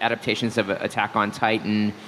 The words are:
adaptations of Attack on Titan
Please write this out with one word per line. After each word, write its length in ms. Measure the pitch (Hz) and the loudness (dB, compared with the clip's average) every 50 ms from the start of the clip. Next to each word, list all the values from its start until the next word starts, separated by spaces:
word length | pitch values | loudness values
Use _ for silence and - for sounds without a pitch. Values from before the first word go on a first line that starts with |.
adaptations 560 | 113 117 117 110 - 120 107 - 123 113 - | 0 0 0 0 0 -2 0 0 0 0 0
of 140 | 117 104 98 | 0 0 0
Attack 460 | 95 - - 104 - 113 104 110 - | 0 -2 -2 -2 0 0 0 2 2
on 140 | 110 101 104 | 2 0 0
Titan 600 | 101 - 120 110 113 104 - 101 107 107 104 104 104 - - | 0 0 0 2 2 2 0 0 2 2 2 0 -2 -4 -10